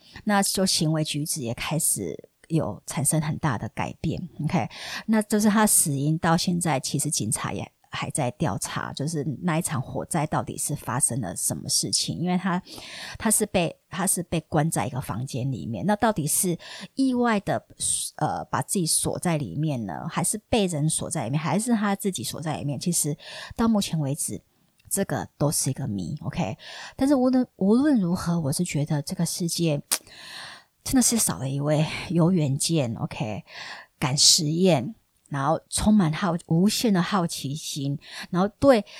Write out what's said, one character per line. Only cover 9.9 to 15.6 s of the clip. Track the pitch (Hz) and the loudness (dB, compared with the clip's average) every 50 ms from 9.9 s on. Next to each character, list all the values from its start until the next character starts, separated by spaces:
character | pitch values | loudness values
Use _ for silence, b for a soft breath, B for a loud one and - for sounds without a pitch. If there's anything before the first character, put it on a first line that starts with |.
| 120 - - | -6 -8 -6
灾 | - - 175 - | -4 -2 -2 -2
到 | - - 143 - | 0 0 -2 -2
底 | - - - | -4 -6 -6
是 | - - 143 | -4 -4 -4
发 | 143 - - 117 127 | -6 -4 -4 -2 0
生 | - - 120 127 113 | 0 0 0 0 -4
了 | 85 90 | -4 -6
什 | - - - - | -4 -4 -4 -4
么 | 80 - | -4 -4
事 | - - - - 120 | -2 -2 -2 0 0
情。 | 190 - - - 160 - | -2 -2 -2 -2 -2 -2
因 | 165 180 | 0 0
为 | 180 | 0
他， | 185 - 196 170 185 B B B B B B B B B B B | 0 2 0 -2 -2 B B B B B B B B B B B
他 | B - 226 | B 0 2
是 | 214 - 220 | 2 2 2
被， | 202 - 196 170 156 - _ _ - | 2 0 0 0 0 -2 _ _ -12
他 | - 165 185 | -6 -2 -2
是 | 190 - - 170 | 0 0 -2 -2
被 | - - 165 - | -2 -2 -2 -2
关 | - - 160 151 165 | 0 2 2 2 2
在 | - 160 104 | 2 0 -2
一 | 107 | -2
个 | 151 127 | -4 -6
房 | 123 - 120 98 127 | -6 -4 -6 -6 -6
间 | 135 - 131 120 139 | -6 -4 -4 -2 -2
里 | 131 101 | -2 -4